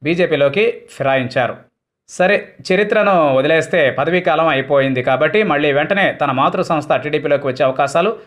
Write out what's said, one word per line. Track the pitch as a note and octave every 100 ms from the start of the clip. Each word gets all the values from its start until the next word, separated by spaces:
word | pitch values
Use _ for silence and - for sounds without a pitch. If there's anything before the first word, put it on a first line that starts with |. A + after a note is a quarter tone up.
బీజేపీలోకి | D3 E3+ E3 D3 C#3 D#3+ A#3 - -
ఫిరాయించారు. | - C3+ C3+ B2+ C3+ A#2 - - _ _ _ _
సరే, | - F#3 G3+ - - -
చరిత్రను | F#3 G#3 A3 G3+ F3+ D3 C3
వదిలేస్తే | C#3+ D#3+ D#3+ F3+ C3+
పదవీకాలం | A#2 D3 F3+ F3 D#3 D#3+
అయిపోయింది | C3+ C3 C#3+ C3+ B2+
కాబట్టి | B2+ C3 D#3 G#3+
మళ్ళీ | G3+ C#3+ D3+
వెంటనే | C#3 D3+ G3+ E3 -
తన | C#3+
మాతృ | B2+ D3+ F#3
సంస్థ | E3+ D#3 C#3
టీడీపీలోకి | C#3 C#3+ D3+ D3 C#3+ C#3+
వచ్చే | B2 C3+
అవకాశాలు | C3 C#3 E3 G3 A3